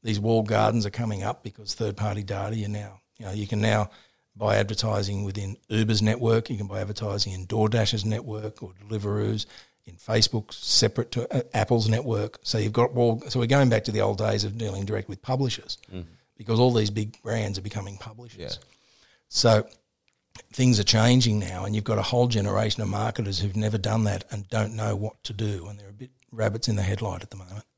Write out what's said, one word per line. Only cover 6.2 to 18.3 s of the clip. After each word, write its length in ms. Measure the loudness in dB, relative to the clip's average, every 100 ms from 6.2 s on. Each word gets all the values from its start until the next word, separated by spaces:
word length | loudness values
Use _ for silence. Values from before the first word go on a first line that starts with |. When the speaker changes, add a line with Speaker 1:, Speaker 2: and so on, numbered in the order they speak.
| 2 2 0
Speaker 1:
you 80 | -6
can 100 | -6
buy 120 | -6
advertising 520 | -6 -6 -4 -4 -4
in 140 | -6 -4
DoorDash's 580 | 2 2 4 2 0
network 580 | -2 -4 -4 -10 -10 -12
or 100 | -18 -18
Deliveroo's, 680 | -8 -6 -2 -2 0 -2 -6 -12 -20 _
in 120 | -20 -20
Facebook, 560 | -2 2 2 0 -6
separate 580 | -10 0 4 4 2 -2
to, 240 | -4 -2 -2
uh, 60 | -2
Apple's 340 | 0 2 4 4
network. 500 | 2 2 -2 -2 -6
So 140 | -4 -2
you've 140 | 0
got 220 | 2 2
wall-, 280 | 4 2 2 -2
so 120 | -2
we're 60 | 2
going 220 | 6 6
back 140 | 4
to 80 | 2
the 80 | 0
old 180 | 0 0
days 260 | 0 0
of 120 | -2 -4
dealing 280 | -6 -4
direct 240 | -4 -4 -6
with 140 | -12
publishers 540 | -4 -2 -2 -4 -10 -12 -10
Speaker 2:
Mm. 120 | -14 -14 -16 _ _
Speaker 1:
because 200 | -2 4
all 120 | 4
these 180 | 4 2
big 300 | -2 -6 -8
brands 360 | -4 -4 -2 -6
are 40 |
becoming 360 | -8 -8 -10 -12
publishers. 400 | -16 -16 -20